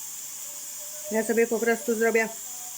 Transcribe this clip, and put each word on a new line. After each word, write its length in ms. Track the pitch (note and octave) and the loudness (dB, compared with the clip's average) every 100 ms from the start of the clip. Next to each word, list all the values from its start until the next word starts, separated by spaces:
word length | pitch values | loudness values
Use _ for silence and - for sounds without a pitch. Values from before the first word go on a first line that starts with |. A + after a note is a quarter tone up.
| - - - - - - - - - - - | -10 -10 -10 -10 -10 -10 -10 -10 -10 -8 -2
Ja 160 | A3 A3 | 0 4
sobie 200 | A3+ A#3 | 4 4
po 120 | A3 | 4
prostu 360 | A3+ A3+ - | 2 2 2
zrobię 340 | A3 A3+ A3 A3 - - - - | 4 4 4 2 -2 -8 -8 -8